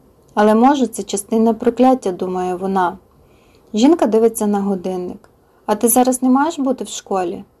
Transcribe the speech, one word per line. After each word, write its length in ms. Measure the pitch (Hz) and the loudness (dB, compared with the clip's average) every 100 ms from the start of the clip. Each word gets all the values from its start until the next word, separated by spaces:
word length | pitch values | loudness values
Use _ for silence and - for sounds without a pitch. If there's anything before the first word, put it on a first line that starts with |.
| _ _ _ | _ _ _
Але, 220 | 214 214 220 | 0 2 4
може, 320 | 254 285 240 | 4 2 -2
це 160 | - | -4
частина 500 | 185 202 - 226 226 | -8 -8 -4 0 0
прокляття, 580 | 226 240 240 254 254 196 | 0 -2 2 4 2 -2
думає 440 | 175 185 185 180 180 | -6 -6 -4 -6 -6
вона. 420 | 196 190 175 190 _ _ _ _ _ _ _ | -4 -2 -2 -4 _ _ _ _ _ _ _
Жінка 320 | 208 269 330 214 | 2 2 4 2
дивиться 420 | 220 226 226 208 | 2 2 2 -2
на 140 | 202 | -2
годинник. 680 | 196 190 185 185 180 208 _ _ _ _ - | -2 -4 -6 -8 -8 -12 _ _ _ _ -4
«А 100 | 214 | 0
ти 120 | 233 | 2
зараз 360 | 254 254 254 | 2 2 0
не 60 | 254 | 2
маєш 300 | 254 302 339 | 2 0 -2
бути 240 | 262 - | -4 -4
в 60 | 208 | -8
школі?» 540 | - - 196 175 196 202 _ | -12 -6 -4 -4 -8 -14 _